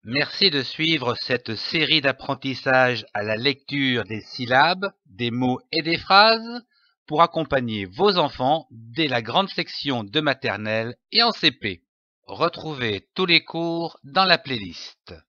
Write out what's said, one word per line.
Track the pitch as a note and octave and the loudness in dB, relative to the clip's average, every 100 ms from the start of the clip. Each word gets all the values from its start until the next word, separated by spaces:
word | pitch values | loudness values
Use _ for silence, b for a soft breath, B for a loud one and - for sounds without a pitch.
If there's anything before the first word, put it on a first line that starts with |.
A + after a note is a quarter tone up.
Merci | G#2 C3+ C#3+ - G3 | -4 -4 -4 0 0
de | C#3+ | 0
suivre | B2 - D#3+ D#3+ B2 A2+ | -4 -4 0 0 0 -4
cette | - B2 - G#2+ | -2 -4 -2 -8
série | - E3+ D3 D#3 | -4 0 4 4
d'apprentissage | C#3 C3 - C3+ C3+ B2 C#3 C3 B2+ A#2 G#2 | 2 -2 -6 -6 -6 -4 2 4 4 2 -6
à | G#2 | -6
la | G#2 A2 | -2 0
lecture | C3 C3 - C#3+ C3+ A#2+ | 0 -2 -6 -2 0 0
des | G2+ G#2+ | -2 -8
syllabes, | - - A#2 B2+ D#3 F#3 G3 _ | -10 -10 2 4 4 2 -4 _
des | _ F#2+ A#2+ | _ -6 -4
mots | B2 B2+ B2+ _ | 0 0 0 _
et | D#3+ | -4
des | D#3+ E3 | -2 -4
phrases | - F#3+ A3 A3+ A3+ A#3+ _ _ _ _ - | 4 6 6 4 -2 -14 _ _ _ _ -4
pour | D3+ | 4
accompagner | E3 E3 D#3 C#3 A#2+ G#2+ | 4 4 0 0 0 -4
vos | F#2+ G#2 G3+ F3+ | -6 2 2 4
enfants | D3 - C3 D#3+ - | 0 0 0 0 -2
dès | A2+ A2+ A#2 D3+ | -20 -10 -2 0
la | B2 | 0
grande | A2+ C3+ F#3+ | 0 -2 0
section | - E3 - C#3+ B2 | -4 -8 -6 -2 -2
de | G2+ C3+ | -2 0
maternelle | D3+ B2+ A#2 G2+ G#2+ A2 A2+ B2 _ | 0 -2 -4 -4 -2 -2 -4 -10 _
et | G#3+ | 0
en | A#3 | 0
C | - - | 2 -2
P. | - G#2 F2 _ _ _ _ - | -2 -8 -8 _ _ _ _ -16
Retrouvez | G2 E3 - D#3 C#3+ A#2 G2 _ | -4 -4 -4 -12 -6 -4 -4 _
tous | - F#3 | -4 2
les | E3 | 2
cours | - D#3+ E3+ E3 E3+ - | 0 -6 -4 -4 -6 -10
dans | C#3 E3 | -4 0
la | F#3+ E3 | 2 2
playlist. | C#3 B2 F#2+ E2 - _ - D#2+ | 0 -8 -8 -14 -18 _ -20 -20